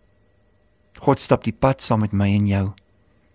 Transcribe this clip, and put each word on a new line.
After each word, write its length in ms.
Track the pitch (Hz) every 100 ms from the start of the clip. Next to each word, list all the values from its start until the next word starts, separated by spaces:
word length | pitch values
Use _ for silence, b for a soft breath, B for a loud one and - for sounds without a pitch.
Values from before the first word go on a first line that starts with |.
| _ _ _ _ _ _ _ _ _ -
God 180 | - 131
stap 260 | - 139
die 80 | 117
pad 280 | - 135 131
saam 200 | - 110
met 120 | 104
my 160 | 101 98
en 180 | 101 104
jou. 260 | 98 95 - _ _ _ _ _